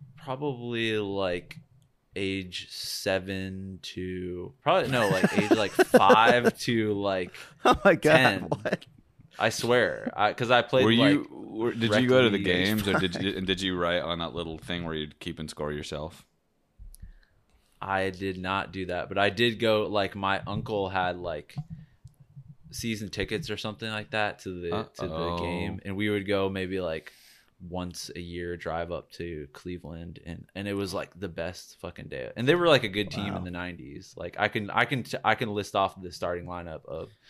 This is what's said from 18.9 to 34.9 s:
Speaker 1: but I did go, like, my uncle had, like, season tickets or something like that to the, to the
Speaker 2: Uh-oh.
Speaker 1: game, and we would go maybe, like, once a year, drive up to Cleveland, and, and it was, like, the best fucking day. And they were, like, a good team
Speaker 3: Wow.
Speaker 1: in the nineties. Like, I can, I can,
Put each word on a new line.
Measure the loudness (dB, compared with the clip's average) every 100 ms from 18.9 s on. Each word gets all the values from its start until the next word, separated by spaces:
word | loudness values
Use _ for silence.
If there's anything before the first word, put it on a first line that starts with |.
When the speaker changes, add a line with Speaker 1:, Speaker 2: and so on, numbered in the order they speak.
| -4 -2
Speaker 1:
but | 2
I | 2
did | 4 2 2
go, | 2 2 2
like, | 0 0 -2
my | -2 -2 -2
uncle | -6 -2 -2 0
had, | 0 0 -2
like, | -6 -8 -8 -12 -12 -14 -18 _ -20 -20 _ -20 -20 -20 -16
season | -8 -6 -6 -6
tickets | -6 -4 -4 -6
or | -8
something | -8 -8 -8
like | -8 -4
that | -2 -2 -4
to | -10 -8
the, | -4 -4 -6 -6
to | -6
the |
Speaker 2:
Uh-oh. | -4 -2 -2
Speaker 1:
game, | -2 -2 -4 -6
and | -6 -2
we | -2
would | 0 0
go | 0 0
maybe, | -2 -4 -4
like, | -4 -6 -10 -20 -20 _ _ _
once | -10 -8 -6 -8 -12 -10
a |
year, | -10 -6 -6 -6
drive | -4 -4 -4
up | -8 -10
to | -10 -8 -8 -12
Cleveland, | -14 -12 -10 -10 -12 -14 -14 -12
and, | -14 -12 -10
and | -6
it | -4
was, | -4
like, | -6 -8 -10
the | -10
best | -6 -8 -8 -16 -14
fucking | -14 -12 -12
day. | -10 -8 0
And | 2
they | 4
were, | 6
like, | 4 4
a |
good | -2 -2
team | -4 -6
Speaker 3:
Wow. | -6
Speaker 1:
in |
the | -6
nineties. | -8 -8 -10 -14 -16 -16 -12
Like, | -10 -2
I | -2
can, | 0 -2
I | 0
can, | 0